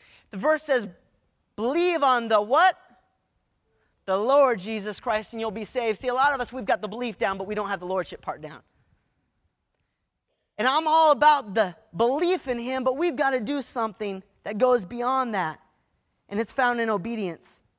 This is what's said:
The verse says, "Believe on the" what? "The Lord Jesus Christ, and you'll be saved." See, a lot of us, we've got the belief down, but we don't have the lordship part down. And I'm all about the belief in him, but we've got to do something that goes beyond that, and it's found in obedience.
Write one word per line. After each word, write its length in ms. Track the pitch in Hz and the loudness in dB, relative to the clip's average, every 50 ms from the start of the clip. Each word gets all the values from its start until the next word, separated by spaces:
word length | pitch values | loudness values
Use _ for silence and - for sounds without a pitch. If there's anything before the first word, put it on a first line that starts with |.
| _ _ _ - _ _ | _ _ _ -20 _ _
The 60 | - | -8
verse 260 | 190 208 302 311 294 - | -2 0 2 2 2 2
says, 240 | - 269 247 208 175 - _ _ _ _ _ _ _ _ _ _ _ _ | 0 0 0 0 -4 -12 _ _ _ _ _ _ _ _ _ _ _ _
"Believe 480 | - 220 240 285 339 349 359 349 311 285 | -4 -2 0 2 2 2 2 2 4 4
on 240 | 269 254 240 233 220 | 4 4 4 2 2
the" 120 | 220 208 | 2 2
what? 380 | 208 208 254 302 359 381 - - _ _ _ _ _ _ _ _ _ _ _ _ _ _ _ _ _ _ _ _ _ _ _ _ _ | 2 4 4 6 6 4 4 0 _ _ _ _ _ _ _ _ _ _ _ _ _ _ _ _ _ _ _ _ _ _ _ _ _
"The 120 | - 190 | -2 -2
Lord 440 | 196 208 247 269 294 277 262 240 196 | 0 2 4 6 6 6 6 4 0
Jesus 400 | 175 214 220 214 190 208 196 - | -4 -6 -6 -6 -6 -8 -10 -8
Christ, 320 | - 247 214 214 214 - - | -4 -2 -2 -2 -4 -6 -8
and 80 | 226 | -6
you'll 100 | 220 220 | -6 -6
be 140 | 190 226 214 | -6 -6 -8
saved." 360 | - - 254 233 226 214 - | -8 -6 -4 -2 -2 -2 -2
See, 60 | - | -4
a 80 | 247 247 | -4 0
lot 180 | 254 269 294 285 | 2 2 2 0
of 80 | 262 | 0
us, 120 | 247 - 247 | -4 -6 -8
we've 120 | 262 214 | -6 -2
got 160 | 190 247 190 | -2 -2 -2
the 60 | 196 | -2
belief 320 | 202 202 233 247 240 190 - | -6 -8 -6 -6 -6 -4 -2
down, 200 | 233 196 196 196 | -2 -2 -2 -4
but 100 | 196 190 | -6 -6
we 80 | 214 | -4
don't 120 | 208 208 196 | -4 -4 -4
have 120 | 202 170 | -4 -6
the 60 | 180 | -4
lordship 360 | 180 185 190 170 - - - - | -4 -4 -4 -4 -6 -8 -14 -10
part 180 | - 139 131 | -10 -10 -10
down. 200 | 151 147 151 127 - _ _ _ _ _ _ _ _ _ _ _ _ _ _ _ _ _ _ _ _ _ _ _ _ _ _ _ _ _ _ _ _ _ _ _ _ _ _ - | -10 -16 -16 -18 -20 _ _ _ _ _ _ _ _ _ _ _ _ _ _ _ _ _ _ _ _ _ _ _ _ _ _ _ _ _ _ _ _ _ _ _ _ _ _ -2
And 100 | 214 254 | 0 0
I'm 180 | 269 302 320 | 0 0 2
all 240 | 311 311 320 320 311 | 2 4 4 6 6
about 440 | 294 233 294 302 302 285 269 214 185 | 6 6 6 6 6 4 2 -2 0
the 200 | 226 208 180 170 - _ _ - | 0 0 0 -2 -10 _ _ -2
belief 500 | 170 233 240 269 302 349 349 370 311 - | 0 2 2 2 2 2 0 0 0 -2
in 140 | 269 247 240 | -4 -6 -4
him, 240 | 233 247 262 269 247 | -4 -4 -4 -2 0
but 120 | 262 254 | 0 0
we've 200 | 269 339 349 269 | 0 0 -2 0
got 140 | 226 277 269 | 0 0 0
to 100 | 262 254 | 0 -2
do 200 | 214 214 285 285 | -2 -2 -4 -4
something 640 | 247 - - 254 226 220 196 - 214 202 196 190 - _ _ _ - | -4 -6 -4 -4 -4 -4 -4 -6 -8 -8 -8 -8 -12 _ _ _ -12
that 140 | - 220 202 | -8 -4 0
goes 260 | 247 254 247 240 190 | 2 4 4 2 0
beyond 500 | 175 240 240 240 247 262 269 254 240 220 | -2 -6 -4 -2 0 0 0 0 -2 -2
that, 240 | 196 175 156 156 - _ _ _ _ _ _ _ _ _ _ _ _ _ - | -2 -2 -2 -4 -8 _ _ _ _ _ _ _ _ _ _ _ _ _ -8
and 100 | 196 202 | -6 -6
it's 140 | 226 - - | -4 -4 -2
found 280 | - 254 247 240 240 | 0 2 2 2 0
in 80 | 233 226 | 0 0
obedience. 680 | 220 196 170 226 233 220 208 180 165 - - - - - _ _ _ | -2 -2 -2 -4 -6 -4 -4 -6 -6 -8 -14 -20 -20 -20 _ _ _